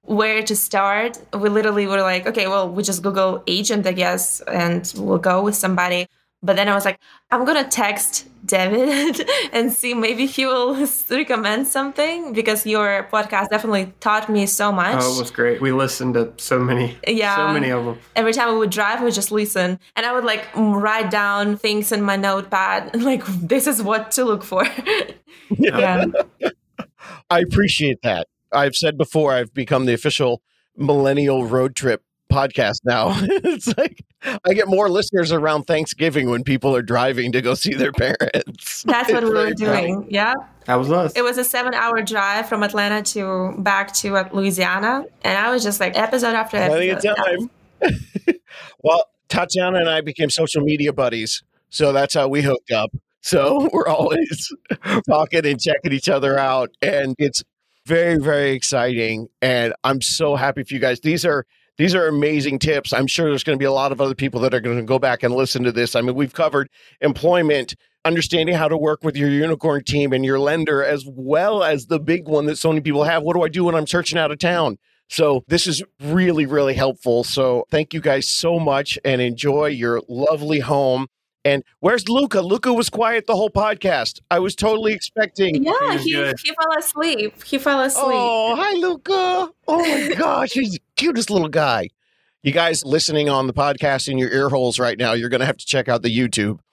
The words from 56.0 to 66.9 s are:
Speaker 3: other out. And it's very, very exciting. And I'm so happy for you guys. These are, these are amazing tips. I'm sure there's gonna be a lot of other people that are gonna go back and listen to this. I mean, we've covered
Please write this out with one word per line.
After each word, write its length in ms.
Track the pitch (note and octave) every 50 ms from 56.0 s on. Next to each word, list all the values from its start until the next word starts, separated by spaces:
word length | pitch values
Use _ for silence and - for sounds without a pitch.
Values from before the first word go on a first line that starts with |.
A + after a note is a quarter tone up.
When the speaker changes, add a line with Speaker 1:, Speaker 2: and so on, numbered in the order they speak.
| - F#3+
Speaker 3:
other 300 | D#3+ C3+ C3 C#3 C#3 C#3
out. 320 | C3+ C3 C3 C3 B2+ - _ _
And 320 | C#3 C#3+ C#3 C#3+ C#3 C3+ B2+ -
it's 240 | D3 C#3 - - - _ _ _ _ _ _ _ _
very, 320 | - E3 E3+ E3+ E3+ E3+ D#3
very 340 | C3+ D3+ D3 C#3+ C#3+ C#3
exciting. 760 | C3+ B2+ - - C#3 B2+ A#2+ B2+ B2 A#2 A2+ A2 A2+ A2 A#2 - _ _
And 320 | - C3 B2+ A#2+ A#2 A#2 - - -
I'm 160 | B2+ C#3 C3
so 340 | A#2+ - - - D#3+ D3 C#3+
happy 280 | C3 C3+ C#3 - D3 B2+
for 100 | - C#3
you 60 | C3
guys. 200 | C3 B2+ B2 -
These 240 | - D#3 E3 E3+ -
are, 200 | F3 D3 C#3 B2 _ _ _ _ _ _
these 180 | - D3+ F#3 F3
are 120 | F#3 E3+ D#3+
amazing 500 | D3+ C#3+ D3 D3+ D#3 D3 C3+ D3 C3+ C3
tips. 340 | - D#3 D3+ C#3 B2+ -
I'm 140 | - A#2+ C3+
sure 220 | C3 - - E3 D3+
there's 160 | C#3+ C3 -
gonna 140 | D#3 D3 C3
be 60 | C#3
a 80 | C3+
lot 200 | C3+ C3+ C3+ C#3
of 80 | C3+ B2
other 140 | C#3 C3+ C3
people 260 | - C3+ C3+ - A#2+
that 120 | A#2+ C3 B2
are 60 | B2
gonna 220 | A2 B2 A#2 B2
go 160 | A2+ A2 C3 C3
back 240 | C3+ C3 B2 -
and 120 | - A#2+ B2
listen 280 | C3 C3+ B2+ - C3 B2
to 80 | B2
this. 220 | A2 A#2 A#2+ A2+ -
I 60 | A#2+
mean, 120 | A#2+ B2+ B2+
we've 200 | C3+ D3 B2+ -
covered 340 | - E3 D3+ D3 C#3+ C3+ - _ _ - -